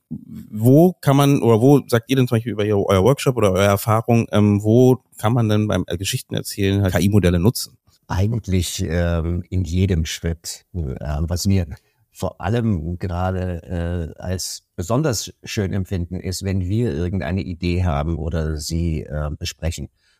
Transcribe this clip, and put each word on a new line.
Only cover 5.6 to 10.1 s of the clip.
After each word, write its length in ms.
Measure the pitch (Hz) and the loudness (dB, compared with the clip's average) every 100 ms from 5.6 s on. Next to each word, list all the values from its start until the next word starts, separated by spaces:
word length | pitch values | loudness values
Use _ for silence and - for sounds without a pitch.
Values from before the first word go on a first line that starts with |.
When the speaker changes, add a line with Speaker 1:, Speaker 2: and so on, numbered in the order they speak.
| 104 | 0
Speaker 1:
beim, 160 | 92 - | -2 -2
äh, 120 | 87 | -6
Geschichten 360 | 95 127 - | -4 -6 -6
erzählen 460 | 107 - - 98 98 | -8 -6 -2 0 2
halt 140 | 98 | 2
K-I-Modelle 440 | 85 98 104 87 87 | 2 4 4 4 2
nutzen? 360 | 101 - - _ _ _ - | 2 0 -8 _ _ _ -6
Speaker 2:
Eigentlich, 720 | 87 104 117 95 92 87 - 90 | -2 -2 -2 -2 -2 -2 -6 -4
ähm, 560 | 87 85 85 82 87 - | -2 0 0 -2 -4 -4
in 140 | 92 | -4
jedem 420 | 82 90 98 82 | -2 0 2 0
Schritt. 580 | 78 | -2